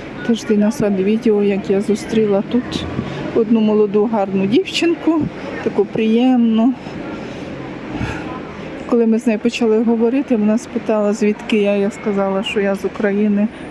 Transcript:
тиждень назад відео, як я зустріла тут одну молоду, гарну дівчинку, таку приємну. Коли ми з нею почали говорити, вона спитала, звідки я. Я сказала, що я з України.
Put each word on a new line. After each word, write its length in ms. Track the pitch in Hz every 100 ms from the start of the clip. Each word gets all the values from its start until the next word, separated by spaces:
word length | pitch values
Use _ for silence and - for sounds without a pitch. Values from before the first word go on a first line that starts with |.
| - - -
тиждень 340 | 226 - 208
назад 400 | 208 226 208 190
відео, 420 | 190 220 226 208
як 280 | 202 196 196
я 100 | 196
зустріла 600 | 208 202 - 220 214 196 -
тут 340 | 240 - - - - - - -
одну 260 | - 214 226
молоду, 500 | 214 214 208 208 220
гарну 340 | 220 196 190 196
дівчинку, 760 | 269 392 - 339 339 311 320 - - 277 -
таку 200 | 226 -
приємну. 920 | 196 240 220 226 254 254 233 220 240 247 - - - - - - - - - - - - - 160 165 - - - - - -
Коли 160 | 233 226
ми 120 | 220
з 80 | 240
нею 120 | 214
почали 440 | 240 - 233 220
говорити, 540 | 226 233 226 269 - 233
вона 220 | 208 220
спитала, 540 | - 233 - 214 208
звідки 460 | 208 208 208 - 214
я. 180 | 202 202
Я 140 | 196
сказала, 520 | - 220 196 196 190
що 180 | - 220
я 140 | 196
з 100 | 196
України. 640 | 190 - 214 202 214 202 214 - -